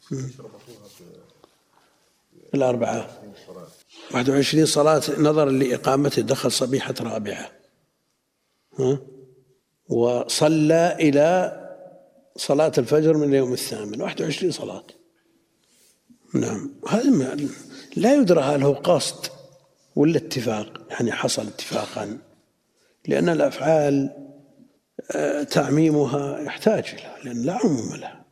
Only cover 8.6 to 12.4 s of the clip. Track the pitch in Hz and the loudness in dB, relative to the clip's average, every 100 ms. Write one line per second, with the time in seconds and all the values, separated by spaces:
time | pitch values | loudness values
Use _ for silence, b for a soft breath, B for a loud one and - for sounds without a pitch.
8.6 | _ - 127 139 - - - _ _ _ | _ -2 0 0 -6 -20 -20 _ _ _
9.6 | _ _ _ 117 120 123 123 - 156 160 | _ _ _ 0 2 0 -2 0 2 4
10.6 | 151 165 170 - 160 139 156 185 180 - | 4 4 4 2 4 4 4 4 0 -6
11.6 | - - - - _ _ _ - | -16 -18 -20 -20 _ _ _ -12